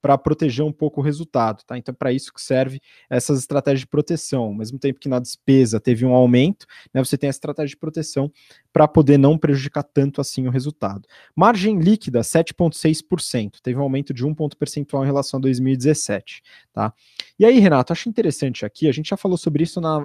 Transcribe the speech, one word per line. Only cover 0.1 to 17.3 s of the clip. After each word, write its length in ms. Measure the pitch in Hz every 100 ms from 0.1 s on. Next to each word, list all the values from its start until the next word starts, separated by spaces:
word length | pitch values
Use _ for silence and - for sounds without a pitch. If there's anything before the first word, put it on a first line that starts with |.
| 139
proteger 480 | 143 151 151 120 151
um 60 |
pouco 280 | 147 151 147
o 40 |
resultado, 580 | 143 143 165 127 113 104
tá? 140 | - 123
Então, 160 | 123
pra 180 | 123 131
isso 220 | 131 -
que 80 | -
serve 400 | - 131 131 135 - _ -
essas 300 | 127 - 139
estratégias 440 | - 143 143 139
de 40 | -
proteção. 600 | 143 - 165 - 135 110
Ao 80 | 104
mesmo 240 | 110 135
tempo 200 | 139 131
que 80 | 143
na 120 | 127
despesa 600 | 123 - - 135 120 107
teve 240 | - 113
um 120 | 127 127
aumento, 500 | 123 123 151 196 - - -
né, 140 | 131 127
você 100 | 143
tem 120 | 139
a 20 |
estratégia 460 | 135 151 143 143 -
de 20 |
proteção 540 | 156 160 156 - 143 - _ _ _
pra 140 | - 185
poder 320 | - 139 143
não 180 | 139 160
prejudicar 460 | 147 139 139 147
tanto 360 | 139 - 139 139
assim 280 | 135 - 127
o 20 |
resultado. 580 | 127 139 - 98 98 - _ _ -
Margem 420 | 202 214 202 202
líquida, 440 | 165 214 - 120
sete 280 | 110 165 165
ponto 240 | - 170 -
seis 240 | 156 156
por 220 | - 175
cento. 400 | - 123 104 -
Teve 160 | - 123
um 60 |
aumento 280 | 139 135 139
de 140 | 123 139
um 80 |
ponto 240 | 156 151 -
percentual 460 | 143 - 139 139
em 20 | 135
relação 320 | 139 135 135
a 40 |
dois 180 | 135 127
mil 160 | 131 131
e 20 |
dezessete, 640 | 135 151 - 98 - - _ _ _
tá? 180 | - 107 - _ - -